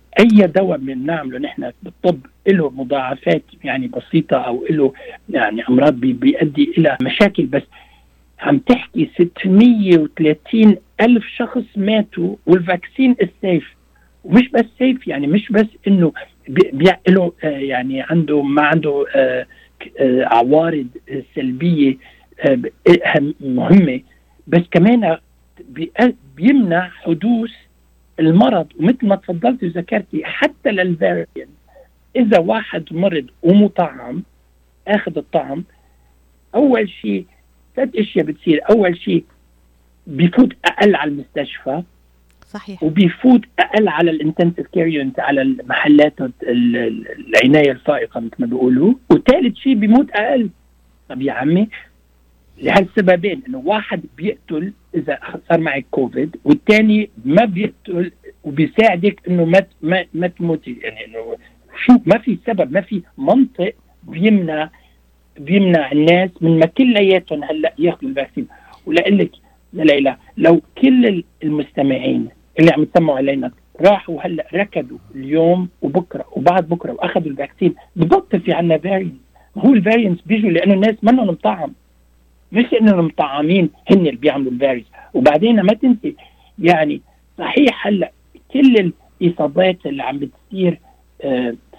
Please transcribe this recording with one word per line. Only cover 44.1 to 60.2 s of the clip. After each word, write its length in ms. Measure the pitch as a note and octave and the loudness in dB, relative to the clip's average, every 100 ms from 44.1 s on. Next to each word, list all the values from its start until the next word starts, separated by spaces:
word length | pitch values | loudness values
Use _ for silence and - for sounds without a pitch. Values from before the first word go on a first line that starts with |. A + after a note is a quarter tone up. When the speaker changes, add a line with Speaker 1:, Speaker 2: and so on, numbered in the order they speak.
Speaker 1:
الانتنسيف 560 | D#3 D3+ D#3 F3 F3 - | 0 -4 0 -2 -2 -8
كير 200 | F#3 E3 | -4 -2
يونت، 320 | D3+ C3+ B2+ | -4 -6 -6
على 220 | B2+ C#3 | -4 -2
المحلات 800 | C3+ B2 B2 - - D3 D3 - | -2 -4 -6 -4 4 4 4 0
ال-، 100 | C3 - | -10 -8
ال-، 600 | C3+ B2 A#2+ A#2+ A2+ A2 A2 - | -4 0 0 0 -4 -6 -12 -16
العناية 520 | - A2 B2 D3+ C#3+ | 0 2 4 4 2
الفائقة 480 | B2 - C3 A2+ B2 | 0 -4 -4 -4 -8
مثل 160 | A2+ - | -10 -6
ما 60 | A#2+ | -6
بيقولوا. 480 | B2+ B2+ B2+ F#3 C4 - | 0 0 2 2 0 2
وثالث 460 | - - C#4+ B3 - | 2 4 2 2 -2
شيء 180 | C4+ A3+ | -2 0
بيموت 360 | G#3 B3 D4 | 4 4 2
أقل. 380 | G#3 A#3 C4+ G3+ _ _ _ _ _ - | -2 -2 -2 -2 _ _ _ _ _ -14
طب 120 | B2+ | -6
يا 100 | C3+ | -6
عمي، 360 | A2+ C#3+ F3+ A3 - - _ _ _ _ _ _ - | -4 0 0 -2 -6 -20 _ _ _ _ _ _ -8
لهالسببين، 800 | - G#3 F#3 A3 F#3+ F3+ G3 C#3+ B2+ | 0 0 0 0 2 2 0 -6 -10
إنه 140 | C3 D3 | -8 -4
واحد 360 | G#3+ G#3 F3+ - - | -4 -4 -10 -12 -10
بيقتل 560 | F#3 - - D#3 F#3+ - _ F4+ | -8 -8 -10 -8 -8 -12 _ -8
إذا 240 | D3+ C#3 - - - | -6 -8 -10 -14 -2
صار 100 | E3+ | -2
معك 260 | D#3+ C#3 - | 0 -6 -6
كوفيد، 440 | D3 B2 B2+ D#3 - | -4 -4 -4 -8 -6
والثاني 640 | C#3+ D3 - G#3 A3 G#3+ G#3 A2+ B2 | 0 0 2 2 4 2 -2 -8 0
ما 200 | F3 A#3 | 2 2
بيقتل 640 | F3+ G#3 - - F3 F3 _ - _ | -2 -6 -8 -10 -6 -6 _ -20 _
وبيساعدك 760 | D3+ C#3 D3+ - A3 F3 G3+ G3+ F3+ | -10 -4 -2 2 0 2 -2 -4 -4
إنه 180 | F3+ E3 | -2 2
ما 140 | F#3+ | 2
ت-، 100 | F#3+ - | 0 -8
ما، 240 | D#3 F#3 F3 | -4 -4 -4
ما 140 | E3 | -6